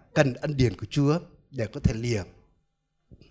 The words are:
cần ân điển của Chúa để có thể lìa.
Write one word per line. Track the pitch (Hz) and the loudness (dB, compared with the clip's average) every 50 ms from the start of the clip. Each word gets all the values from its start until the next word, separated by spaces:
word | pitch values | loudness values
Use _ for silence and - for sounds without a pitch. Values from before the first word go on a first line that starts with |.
| - _ - | -16 _ 2
cần | - 147 135 123 | 2 2 2 0
ân | - - 147 147 135 | -2 -4 -4 0 2
điển | 127 117 98 - | 2 2 0 -2
của | - | -8
Chúa | - - 147 143 139 151 175 175 - - - _ _ | -4 0 2 2 2 2 0 -2 -8 -16 -20 _ _
để | - 131 110 104 - | -8 -8 -8 -8 -2
có | 143 | 0
thể | - - 123 | 0 0 0
lìa. | 110 117 120 117 101 92 - - - _ _ _ _ _ _ _ _ _ _ _ _ _ _ - - - _ | 0 -2 -2 -2 -2 -4 -6 -14 -20 _ _ _ _ _ _ _ _ _ _ _ _ _ _ -20 -20 -20 _